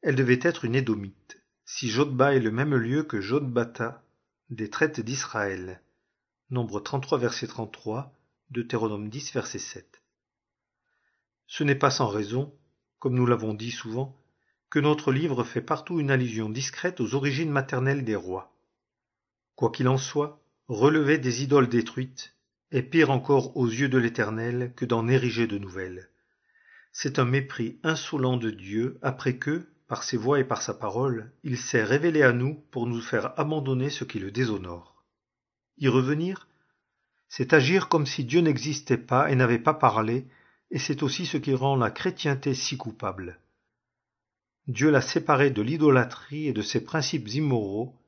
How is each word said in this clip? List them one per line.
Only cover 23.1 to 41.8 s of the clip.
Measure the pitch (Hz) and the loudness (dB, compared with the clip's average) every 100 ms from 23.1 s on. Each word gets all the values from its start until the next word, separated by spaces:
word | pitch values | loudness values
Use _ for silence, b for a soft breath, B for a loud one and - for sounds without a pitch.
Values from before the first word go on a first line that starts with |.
encore | 131 131 139 131 - | 4 4 2 2 0
aux | 123 | 0
yeux | 113 139 | 2 2
de | 127 | 2
l'Éternel | 117 117 104 110 117 123 123 123 | 2 0 -2 -2 -4 -4 -6 -6
que | 120 | 0
d'en | 120 113 | 0 4
ériger | 131 123 113 113 | 2 2 0 0
de | 101 | -2
nouvelles. | 98 92 92 90 - _ b b b b b b b | -8 -10 -10 -12 -18 _ b b b b b b b
C'est | - 143 135 | -8 -4 0
un | 123 | 2
mépris | 135 135 - 117 - | 2 -2 -6 -6 -4
insolent | 156 156 - 147 127 127 | -4 -4 -4 -2 0 0
de | 113 | -2
Dieu | 101 95 104 123 135 | -6 -6 -4 -4 -4
après | 139 131 135 123 | -6 -4 -4 -4
que, | - 160 170 _ _ | -4 -4 -6 _ _
par | 113 | -8
ses | - 117 | -4 -4
voies | 113 143 | 0 0
et | |
par | 131 110 | 0 -2
sa | - | -4
parole, | 101 107 107 135 113 110 _ | -6 -4 -2 -2 -4 -8 _
il | 147 120 | -6 -6
s'est | - 123 | 0 0
révélé | 107 139 170 156 | 2 2 2 6
à | 135 | 6
nous | 120 131 151 _ | 6 0 -4 _
pour | 127 120 | -6 -4
nous | 117 | -4
faire | 117 113 123 - | -2 -2 -2 -4
abandonner | 151 156 135 127 135 | -2 -2 -2 -2 -2
ce | - | -6
qui | - 107 | -8 -8
le | 95 | -8
déshonore. | 104 127 101 90 85 - _ _ _ _ _ _ _ _ _ | -4 -2 -2 -6 -12 -16 _ _ _ _ _ _ _ _ _
Y | 139 | 2
revenir, | 123 127 151 170 185 - _ _ _ _ _ _ _ _ | 2 2 -2 -4 -6 -14 _ _ _ _ _ _ _ _
c'est | - 127 | -6 4
agir | 160 135 185 - | 4 6 2 2
comme | 165 139 | 0 0
si | - 123 | -4 2
Dieu | 156 | 4
n'existait | 165 131 147 139 - 120 | 4 2 -2 -6 -2 -2
pas | - 127 156 | 2 2 4
et | 131 | 4
n'avait | 123 117 | 4 4
pas | 117 | 2
parlé, | 156 127 110 110 123 131 b b b b | 4 4 4 0 -2 -6 b b b b
et | 139 | -6
c'est | - 135 | -4 -2
aussi | 143 - 175 | -2 -2 -4
ce | 151 | -4
qui | 139 | 0
rend | 131 135 | 0 2
la | 135 | 2